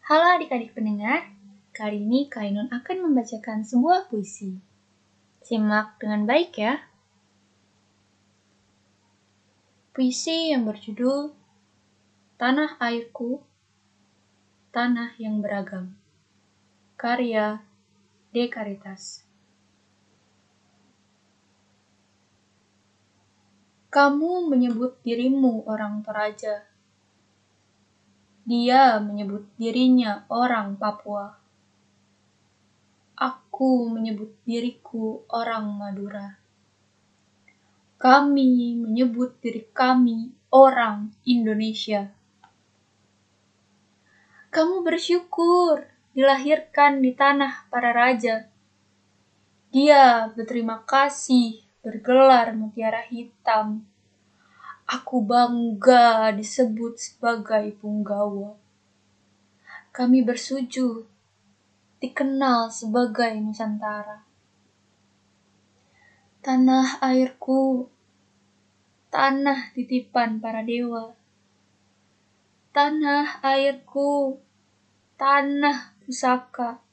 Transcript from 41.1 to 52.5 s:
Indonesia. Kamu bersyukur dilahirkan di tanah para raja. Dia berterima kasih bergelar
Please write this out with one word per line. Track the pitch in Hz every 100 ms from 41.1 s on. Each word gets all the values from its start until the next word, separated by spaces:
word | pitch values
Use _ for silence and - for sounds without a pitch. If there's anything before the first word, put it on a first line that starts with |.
| - -
Indonesia. | 240 220 214 220 220 - 208 202 _ _ _ _ _ _ _ _ _ _ _ _ _ _ _ _ _ _ _ _ _ _ _ -
Kamu | 330 320 381 339
bersyukur | 330 - 349 349 - 339 359 349 294 - _ _
dilahirkan | 269 269 269 277 311 - - 285 277
di | 254 247
tanah | 277 285 277 262 -
para | 240 240
raja. | 240 240 247 226 226 220 _ _ _ _ _ _ _ _ _ _ _ _
Dia | 262 294 285 262 233 220
berterima | 226 220 247 226 220 -
kasih | 269 285 277 - 254 233 220 _ _
bergelar | 226 214 226 254 269 254 226